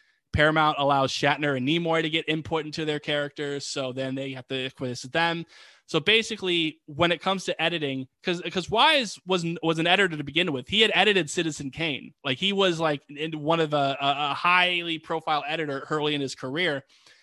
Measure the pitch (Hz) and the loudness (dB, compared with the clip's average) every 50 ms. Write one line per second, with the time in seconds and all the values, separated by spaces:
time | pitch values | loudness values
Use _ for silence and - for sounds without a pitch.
0 | _ _ _ _ _ _ - - 151 156 156 160 156 151 147 139 143 139 139 139 | _ _ _ _ _ _ 2 4 4 6 6 6 4 4 4 2 2 4 4 4
1 | 135 131 - - - 143 151 147 151 147 139 131 123 139 160 170 170 160 160 165 | 2 2 0 2 2 2 2 2 2 0 0 0 0 0 0 0 2 2 0 0
2 | 160 156 156 160 151 - 156 160 151 - 165 160 156 151 143 - 160 151 151 147 | 0 0 -2 -2 -2 -2 -4 -4 -4 -4 -4 -4 -4 -6 -6 -6 -4 -4 -4 -4
3 | - - 147 147 147 143 - - 147 143 143 143 131 - - 143 135 131 123 131 | -2 -2 -2 -2 -2 -4 -6 -8 -6 -6 -6 -6 -8 -6 -6 -4 -4 -4 -4 -4
4 | 135 131 131 135 135 135 131 131 123 _ 135 131 127 131 - - 131 123 123 - | -6 -4 -4 -6 -8 -8 -10 -12 -10 _ -6 -6 -6 -6 -6 -6 -6 -6 -6 -8
5 | - 131 131 165 170 170 165 170 165 - - - - - - _ _ - - 160 | -10 -4 0 2 2 2 0 -2 -6 -10 -16 -20 -20 -20 -20 _ _ -2 -2 0
6 | 147 208 214 226 220 - 226 202 190 185 175 170 160 156 - _ _ - 147 143 | 4 4 4 4 4 0 -6 -4 -2 0 0 0 0 -2 -4 _ _ -14 0 2
7 | 170 170 170 165 - 190 196 190 - - 175 - 160 170 170 165 151 139 135 135 | 2 2 2 0 0 -2 -2 0 -2 -4 -2 0 -2 -2 0 -2 -2 -2 -4 -4
8 | 131 - _ _ - 190 175 175 175 185 - 190 165 151 190 220 262 311 311 285 | -6 -10 _ _ -4 -4 -4 -2 -4 -4 -4 -4 -4 0 2 4 4 6 4 4
9 | 240 190 - - _ 180 190 185 165 170 170 - - 165 160 156 160 170 180 196 | 0 -2 -8 -12 _ -2 -2 0 0 -2 -4 0 0 0 0 2 4 4 4 4
10 | 202 185 160 147 147 139 139 165 180 180 143 127 120 - 185 214 220 208 170 170 | 4 0 0 -4 -8 -2 0 0 0 0 -2 -4 -4 -2 2 2 4 4 4 4
11 | 196 214 202 190 160 147 - 180 170 160 147 - 147 135 123 - 165 160 135 - | 4 4 4 2 0 0 -2 -2 -2 -2 -4 -6 -8 -10 -6 -4 -4 -4 -4 -6
12 | - 127 _ _ - 139 131 - 190 196 202 190 196 185 170 160 165 156 147 139 | -10 -16 _ _ -4 -4 -4 0 0 0 2 2 2 2 2 2 0 0 0 -2
13 | - _ 147 143 156 160 160 156 147 151 165 165 160 151 147 143 139 135 139 131 | -6 _ -10 -8 -6 -6 -6 -4 0 0 2 2 2 2 2 2 2 0 0 0
14 | 139 139 139 139 147 143 139 - - 175 180 180 180 180 180 175 170 170 170 156 | 0 0 0 0 -2 -2 -2 0 2 4 6 6 4 4 2 -2 -2 -4 -6 -6
15 | - - 170 160 - 165 156 147 139 143 156 165 160 147 139 135 - - 151 151 | -4 -4 -4 -4 0 0 0 0 0 -2 -4 -4 -4 -4 -4 -6 -4 -2 -2 0
16 | 147 151 151 143 139 127 - - - 131 135 160 185 170 147 135 - _ _ _ | 0 0 0 0 -2 -4 -6 -8 -8 -6 -4 -2 0 0 0 -2 -6 _ _ _
17 | _ - - _ | _ -20 -20 _